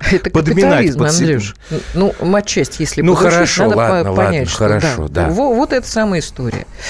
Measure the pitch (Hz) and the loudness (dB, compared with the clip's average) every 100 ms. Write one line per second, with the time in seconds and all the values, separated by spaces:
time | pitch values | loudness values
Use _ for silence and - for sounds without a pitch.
0 | - 190 - 160 151 170 269 - 175 135 | 0 0 2 0 2 2 4 4 2 2
1 | 156 170 165 131 101 - - 156 - 170 | 0 0 0 0 -2 -12 -10 -10 -6 0
2 | 196 - 170 202 196 - 131 - 147 - | 0 0 0 0 0 -2 -4 -4 -6 0
3 | 165 180 180 170 170 180 214 208 - 185 | 2 4 4 2 2 2 2 2 2 2
4 | 196 190 - 156 85 - 107 104 156 123 | 0 2 2 0 -2 0 0 2 0 -2
5 | 76 78 156 180 277 233 302 262 - 226 | -4 -2 0 0 0 0 0 -2 -2 -2
6 | 214 175 - - 120 - - - - | 0 -2 -4 -6 -6 -6 -10 -14 -12